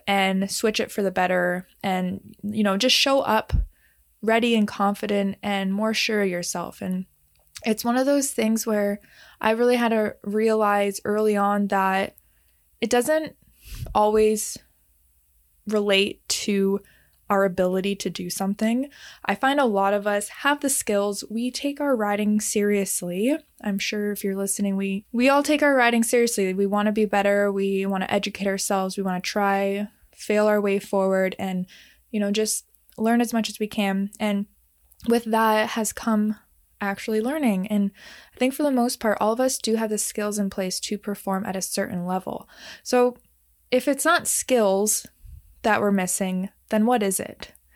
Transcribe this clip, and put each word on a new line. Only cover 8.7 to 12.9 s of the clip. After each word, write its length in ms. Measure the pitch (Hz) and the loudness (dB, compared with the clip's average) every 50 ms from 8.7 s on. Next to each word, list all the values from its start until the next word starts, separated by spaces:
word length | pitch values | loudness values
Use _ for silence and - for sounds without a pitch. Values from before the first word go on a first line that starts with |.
| 214 208 202 202 202 208 _ - - - - - - - | 0 0 0 0 -2 -4 _ -20 -20 -20 -20 -20 -12 -4
I 100 | - 220 | 0 0
really 260 | 226 226 240 247 247 | 2 2 2 2 2
had 120 | 240 240 226 | 2 2 2
to 260 | 226 220 214 - - - - | 2 2 0 -2 -4 -6 -8
realize 760 | 202 202 214 220 226 220 220 214 208 202 202 202 202 196 - - | -4 -2 0 2 2 2 2 2 2 2 2 0 0 -2 -4 -4
early 300 | 208 208 214 214 214 208 | -2 0 2 2 2 2
on 320 | 202 202 202 202 202 202 | 2 2 2 2 0 0
that 480 | 196 202 190 190 190 190 190 196 - _ _ _ _ _ _ _ _ _ _ _ _ _ - | 0 0 0 2 2 0 0 -2 -4 _ _ _ _ _ _ _ _ _ _ _ _ _ -6
it 80 | 233 | -2
doesn't 460 | 214 | 2